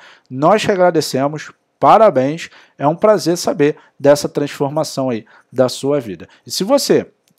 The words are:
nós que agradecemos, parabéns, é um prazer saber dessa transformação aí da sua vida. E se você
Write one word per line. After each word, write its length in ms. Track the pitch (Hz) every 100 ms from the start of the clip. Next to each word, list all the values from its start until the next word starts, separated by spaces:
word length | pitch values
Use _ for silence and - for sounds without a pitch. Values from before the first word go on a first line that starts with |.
| - - -
nós 340 | 131 151 208
que 80 | -
agradecemos, 800 | 196 180 165 143 135 139 156 - - _ _
parabéns, 720 | 139 185 220 135 131 160 - - _ -
é 100 | 143
um 80 | 170
prazer 400 | 214 208 147 175
saber 400 | - - 147 151 _ -
dessa 300 | 139 143 160
transformação 800 | - 143 - 139 151 151 - 131
aí 160 | 117 107 _ _
da 160 | 120 127
sua 320 | - 135 143
vida. 300 | 120 85 80 _ -
E 60 |
se 120 | -
você 480 | 190 277 - 156 98 _ _